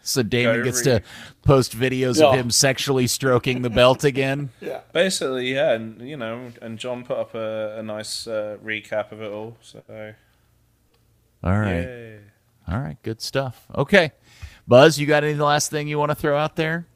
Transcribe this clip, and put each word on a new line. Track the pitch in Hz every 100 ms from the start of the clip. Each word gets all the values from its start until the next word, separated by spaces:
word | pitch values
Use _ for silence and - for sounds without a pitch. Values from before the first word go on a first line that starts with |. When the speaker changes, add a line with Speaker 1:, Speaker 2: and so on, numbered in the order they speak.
Speaker 1:
So | - 139
Damon | 110 123 120 113
Speaker 2:
go |
Speaker 1:
gets | 123 123
Speaker 2:
re- | 120
Speaker 1:
to | 117 - - - -
post | - 131 120 110
videos | 127 127 127 123
Speaker 3:
Yeah. | 151
Speaker 1:
of |
him | 131 120
sexually | - 139 131 - 131 123
stroking | - 135 123 135 127
the | 123
belt | 113 123 127
again? | 143 131 135 139 139 -
Speaker 3:
<laughs> |
Yeah. | 160 127 -
Speaker 2:
Basically, | 156 185 190 147 131 127
yeah, | 135 151
and, | 113 113 110 123
you | 151
know, | 113 117 127 113
and | 117 113
John | 127 123 120
put | 123
up | 110 117
a, | 110 110 107 110
a |
nice, | 110 107 107 - -
uh, | 107 107 104 107
recap | 107 - 107 104
of | 107
it | 110
all. | 104 110 113
So, | - - _ 110 107 107 _ _ _ _ _ _ _ _ _ _ _ _
Speaker 1:
all | 90 98
right. | 104 87
Speaker 2:
yay. | 85 120 113 107 98 _ _ _ -
Speaker 1:
All | 107
right, | 139 -
good | - 113
stuff. | - 135 135 - _ -
Okay. | 143 196 160 _ _ - - - -
Buzz, | 120 156 147
you | 147
got | 147
any | 147 147
last | 147 147 -
thing | 151 147
you | 147
wanna | 147 147
throw | 156 143
out | 151 -
there? | 160 165 170